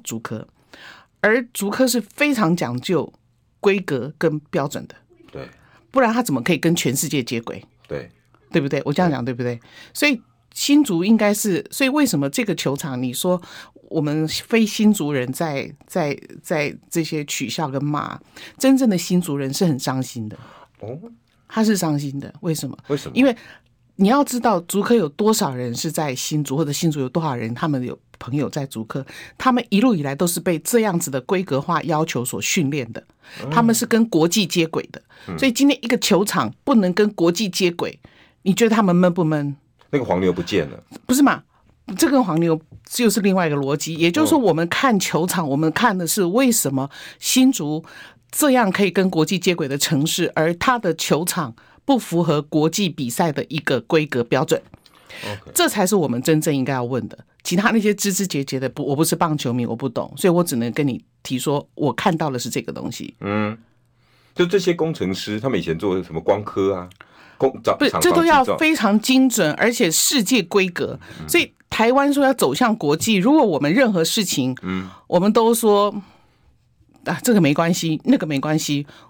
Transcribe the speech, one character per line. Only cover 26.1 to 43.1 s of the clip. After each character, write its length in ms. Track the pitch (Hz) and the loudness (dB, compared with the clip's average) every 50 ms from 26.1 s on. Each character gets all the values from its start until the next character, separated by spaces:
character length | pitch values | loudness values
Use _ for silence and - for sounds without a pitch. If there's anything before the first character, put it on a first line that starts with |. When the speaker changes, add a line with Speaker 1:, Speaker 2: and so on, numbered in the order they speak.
| 127 | -2
Speaker 1:
新 280 | 127 - - 180 160 147 | -4 -6 -4 -2 -2 -2
竹， 140 | 135 131 | -2 0
或 80 | 147 165 | -2 -2
者 80 | 143 143 | -2 -2
新 180 | - - 165 | 0 0 0
竹 100 | 147 147 | 0 0
有 80 | 131 127 | -4 -2
多 140 | - 170 165 | -2 -2 -2
少 120 | 156 131 | -2 -4
人 180 | 120 110 113 120 | -4 -4 -6 -6
他 160 | 117 - 160 | -4 -2 -2
们 160 | 147 131 123 | -2 -2 -2
有 140 | 123 - - _ _ _ - | -6 -8 -10 _ _ _ -18
朋 160 | - - 127 | -10 -6 -4
友 140 | 147 135 104 | -2 -2 -2
在 160 | - 156 139 | -4 -6 -8
竹 180 | 131 - 110 110 | -6 -8 -10 -10
科， 200 | - - 139 131 - - - - - - | -8 -8 -10 -10 -10 -14 -20 -20 -20 -10
他 160 | - - 254 240 | -2 0 2 2
们 100 | 247 - - | 2 0 0
一 120 | - 196 | 2 4
路 140 | 233 262 226 | 4 4 2
以 80 | 165 143 | 2 0
来 120 | 139 139 | -4 -2
都 120 | 143 185 | -2 -2
是 140 | 175 175 180 | -2 -2 -2
被 180 | - 190 175 156 | -2 -2 -2 -2
这 200 | - - - 240 | -2 0 2 2
样 180 | 220 214 170 170 | 2 2 0 -2
子 120 | - 143 | -2 -2
的 100 | 135 135 | -6 -6
规 220 | - - 202 185 185 | -4 -2 -2 -2 -2
格 180 | - 139 131 | 0 -2 -2
化 220 | 139 - 170 151 131 | -2 0 -2 -2 -2
要 220 | 127 160 151 160 | 0 0 0 0
求 200 | 160 - 131 120 | 0 -2 -4 -4
所 160 | - - - | -4 -6 -6
训 300 | 104 - - 196 160 131 | -4 -2 0 0 0 0
练 200 | 147 151 123 110 113 | -2 -4 -6 -8 -10
的， 120 | - - _ _ _ _ - - - - | -16 -16 _ _ _ _ -20 -18 -14 -8
Speaker 2:
嗯。 80 | 135 | -2
Speaker 1:
他 120 | 151 240 233 | 0 2 4
们 120 | 226 226 | 4 4
是 100 | - 240 | 2 2
跟 240 | - - 220 233 226 | 2 4 4 4 4
国 180 | - 160 156 | 4 4 4
际 200 | 175 170 220 196 | 4 2 2 0
接 200 | 147 - 180 160 | 0 0 0 0
轨 220 | 160 - - - - | 0 -2 -6 -8 -8
的。 120 | - - _ _ _ - - - | -12 -20 _ _ _ -20 -12 -10
Speaker 2:
嗯。 100 | 185 - | -6 0
Speaker 1:
所 80 | - | 0
以 60 | 269 240 | 0 2
今 160 | - 269 285 | 4 4 4
天 80 | 285 - - | 2 2 0
一 60 | 233 | -2
个 100 | 254 190 | -2 0
球 260 | - - 208 165 208 | 2 2 2 2 2
场 300 | 208 - - 127 107 - _ - | 0 0 -2 -2 -2 -4 _ -2
不 120 | - 277 | 2 4
能 180 | 226 190 180 175 | 4 4 2 2
跟 180 | - 208 208 202 | 2 0 0 2
国 180 | - 165 170 | 2 2 2
际 160 | 170 - 220 190 | 2 0 -2 -4
接 220 | 180 - 196 175 | -2 0 0 0
轨， 280 | 170 175 147 90 - - _ - _ _ - _ _ _ - | 0 -2 -6 -8 -8 -12 _ -20 _ _ -20 _ _ _ -2
你 120 | 190 180 | 0 2
觉 120 | - 233 226 | 4 4 4
得 60 | 220 | 4
他 80 | 220 214 | 4 4
们 120 | 185 175 | 4 4
闷 180 | 175 185 180 170 | 4 4 4 4
不 100 | 185 170 | 2 0
闷？ 320 | 156 156 151 143 143 139 - _ _ _ _ _ - | 0 0 0 -2 -4 -6 -10 _ _ _ _ _ -4
Speaker 2:
那 80 | - 143 | -2 -2
个 60 | 120 | 0
黄 160 | 92 92 87 | 0 0 2
牛 120 | 95 90 85 | 2 2 2
不 80 | 90 | 0
见 260 | 87 - 104 95 76 71 | -2 -2 0 -2 -2 -2
了。 120 | 60 - - _ - - _ | -8 -16 -20 _ -20 -12 _
Speaker 1:
不 80 | - 254 | 0 2
是 80 | 269 | 4
嘛， 220 | 285 247 160 - - _ _ _ _ _ _ _ _ - 196 185 | 4 4 4 0 -4 _ _ _ _ _ _ _ _ -10 -2 0
这 100 | 330 285 | 2 2
跟 160 | 277 262 247 | 4 2 2
黄 160 | 180 156 160 | 2 2 2
牛 180 | 170 170 160 160 - _ - - _ - - - | 2 2 0 -2 -4 _ -20 -20 _ -10 -4 0
又 120 | 247 220 | 0 2